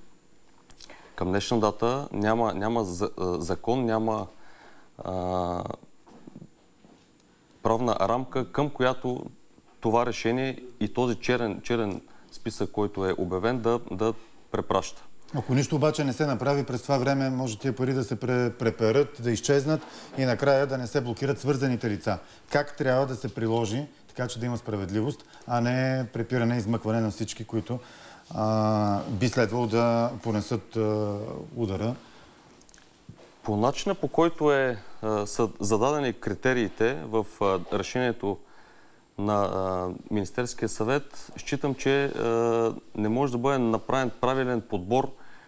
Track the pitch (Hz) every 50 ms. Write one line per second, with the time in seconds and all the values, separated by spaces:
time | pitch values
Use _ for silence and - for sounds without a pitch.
0 | - - - - _ - - - - - - - - - - - - - - -
1 | - - - - 90 92 95 101 98 - 123 113 107 104 - - 113 120 127 139
2 | 143 - - 101 104 110 113 117 113 107 92 95 104 110 117 117 104 92 87 90
3 | 104 - - - 92 90 90 76 87 - 90 - - 113 123 135 123 113 110 110
4 | 113 113 110 110 98 - - - - - - - - - - - - - - -
5 | - 90 92 92 90 90 92 90 87 87 87 90 - - - - - - - -
6 | - - - - - - - - - - - _ _ _ _ _ - - - -
7 | - _ _ _ _ _ _ _ _ _ - - - 107 113 113 127 117 107 -
8 | 95 104 117 127 131 - - 131 117 - - 135 147 143 - - 127 127 131 -
9 | - 127 123 - - - - - - - - - _ - - - - 113 110 120
10 | 120 123 110 - - 113 120 131 135 135 127 - - - - - 107 - - 123
11 | 127 123 107 - - - 123 117 120 104 92 - - - 120 117 107 101 90 -
12 | - - - - - - - - - 117 - - 101 - - 104 104 104 104 98
13 | 95 92 - - 95 87 92 90 101 117 127 120 107 117 120 113 - - 92 92
14 | 110 113 107 - - - - - - - - - - - - 95 - - - -
15 | - - - - - - - 135 - - 123 143 131 - 160 135 151 156 151 160
16 | 147 135 120 - 156 143 127 101 123 143 143 143 - - 127 117 - - 139 127
17 | 123 139 139 135 135 131 131 127 131 117 107 101 - 135 - - 131 131 131 135
18 | 117 - 127 - 127 120 123 123 123 117 - - 113 113 107 - 113 110 113 143
19 | 143 - - - 117 120 110 - - - 143 143 131 151 156 - - - - -
20 | - - - 135 131 123 117 - 139 139 135 135 143 135 135 127 123 113 - 143
21 | 120 120 107 - 139 135 127 - - 143 143 127 139 131 120 113 135 110 101 85
22 | - 107 95 - - - - - - - - 147 143 - - - 139 131 127 131
23 | 139 131 127 107 - 107 - 107 113 110 113 117 113 98 110 139 147 - - -
24 | - - - 127 123 110 - 113 123 123 120 110 - 113 107 98 95 87 101 110
25 | 110 110 - - - - - - - 120 123 120 117 120 127 127 131 131 131 131
26 | 123 107 - - 117 - - 117 117 117 120 120 98 110 117 107 - 107 110 117
27 | 110 104 98 - 110 - - - 110 - 113 110 - - 127 123 - - - -
28 | - - - - - - - 110 107 110 110 110 107 107 107 107 104 104 101 98
29 | - - 113 92 127 113 - - 113 101 113 123 120 110 110 117 117 117 117 117
30 | 117 120 - 104 - 117 107 104 101 - 123 104 - - - 110 107 107 107 107
31 | 107 104 101 101 107 - - 131 - - - 120 117 98 98 92 107 117 131 -
32 | - - - - - - - - - - - - - - - - - - - -
33 | - - - - - - - - - - 104 104 117 139 - - - 202 185 -
34 | 156 139 - 233 170 170 - - 151 147 143 135 135 127 117 104 - - - -
35 | 110 110 107 104 104 101 - - 117 98 - - 101 101 113 101 120 143 151 147
36 | 139 120 104 - - 104 95 - - 127 131 123 107 95 - - 110 120 139 156
37 | 151 110 110 110 98 - - - 104 98 95 87 82 - 104 98 98 - - 127
38 | 127 120 113 - 98 101 92 - - - - - - - - - - - - -
39 | _ _ - - 101 107 104 101 101 92 95 95 95 92 92 90 90 92 - -
40 | - - 107 104 95 - - 127 123 123 - - 113 104 - - 107 117 139 147
41 | - - - - - - - - - - 143 139 151 139 127 - - 135 139 139
42 | 139 139 - - 113 117 117 117 117 117 117 117 113 113 110 - - - - 107
43 | 107 110 110 127 143 131 120 120 123 139 139 131 120 113 110 107 - - 127 135
44 | 131 113 - - - 127 135 135 127 123 123 110 - - 107 92 90 98 120 135
45 | 135 - - - - - - - -